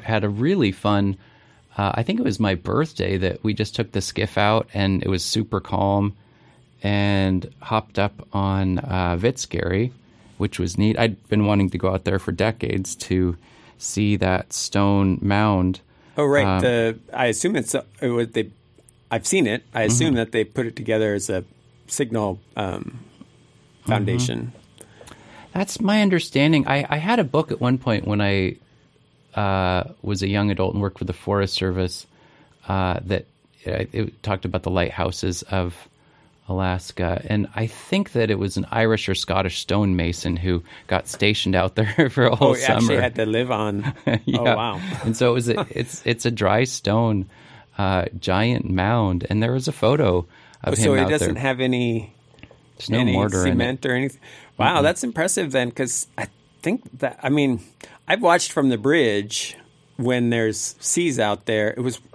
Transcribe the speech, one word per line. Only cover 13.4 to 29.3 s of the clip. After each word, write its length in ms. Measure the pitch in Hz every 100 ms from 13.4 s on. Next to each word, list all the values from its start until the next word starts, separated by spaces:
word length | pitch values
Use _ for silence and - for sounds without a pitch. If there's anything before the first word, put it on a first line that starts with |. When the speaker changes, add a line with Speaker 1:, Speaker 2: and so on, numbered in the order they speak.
| - - - -
Speaker 1:
see 380 | - - 104 101
that 360 | 95 92 -
stone 640 | - - 101 101 101 98 92
mound. 600 | 98 101 107 98 92 92 - _ _ -
Speaker 2:
Oh, 80 |
right. 200 | 147 143 98 95
Speaker 1:
Um, 40 |
Speaker 2:
The, 360 | 123 120 113 113 -
I 140 | 123 127
assume 300 | 107 180 190
it's, 180 | 117
uh, 100 | 135 - -
it 80 | 127
was, 200 | 120 117
they, 220 | 117 107 - _ _ _ _ -
I've 160 | 117 -
seen 200 | 190 127
it. 180 | 110 -
I 80 | 123
assume 260 | 110 117 160
Speaker 1:
Mm-hmm. 80 | 123
Speaker 2:
that 160 | 110
they 120 | 117
put 220 | 107 - 117
it 100 | -
together 380 | 110 110 107
as 160 | 101 -
a 140 | 92 - _ _ _ -
signal, 540 | - 131 113 104 95 - -
um, 440 | 98 92 - 123 - - - _ _ _ _ _
Speaker 1:
Mm-hmm. 100 | -
Speaker 2:
foundation. 600 | 110 98 120 127 117 120 - - - - - - - - - -
Speaker 1:
That's 260 | 185 196 -
my 220 | 208 214
understanding. 640 | 202 180 - 139 147 156 131
I, 160 | 139 139
I 60 | 147
had 200 | 175 240
a 60 |
book 260 | 147 147 160
at 80 | -
one 180 | 123 127
point 280 | 127 107 -
when 140 | 104
I, 360 | 101 98 95 - _ _ _ _ _ _ _